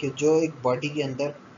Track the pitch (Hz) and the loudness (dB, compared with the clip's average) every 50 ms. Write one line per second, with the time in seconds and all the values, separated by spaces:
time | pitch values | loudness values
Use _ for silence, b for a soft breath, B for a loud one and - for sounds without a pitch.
0 | 147 135 135 - 147 156 156 160 165 156 - 131 123 123 127 - 147 147 147 151 | -6 -6 -2 2 2 4 4 4 4 0 -2 -2 0 0 0 0 -2 -4 -2 -2
1 | 139 135 127 135 143 143 - - - - - | -2 -2 -2 -2 -4 -4 -4 -8 -16 -20 -20